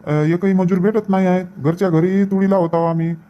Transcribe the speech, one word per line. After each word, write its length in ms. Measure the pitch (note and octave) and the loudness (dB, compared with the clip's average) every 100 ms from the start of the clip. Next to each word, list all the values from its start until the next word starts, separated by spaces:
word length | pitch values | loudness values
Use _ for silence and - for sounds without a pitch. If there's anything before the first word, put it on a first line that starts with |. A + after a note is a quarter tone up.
| - | -4
अं, 180 | D3+ | 0
एकही 280 | D3+ F3 G3 | 0 0 0
मजूर 260 | F#3+ F#3 F#3 | 0 2 0
भेटत 300 | G3+ A3 G#3 | 0 0 0
नाही 180 | F#3+ F#3 | 0 2
आहे, 360 | F3+ F#3 - | 0 -4 -4
घरच्या 280 | C#3 F3 F#3+ | -4 0 0
घरी 340 | D#3+ F3+ G3 | 2 2 0
तुळीला 320 | G3 G3 G3 G3 | 0 0 2 2
होता 340 | E3 E3+ E3 | 0 0 0
आम्ही 240 | E3 E3 E3 | -2 -4 -6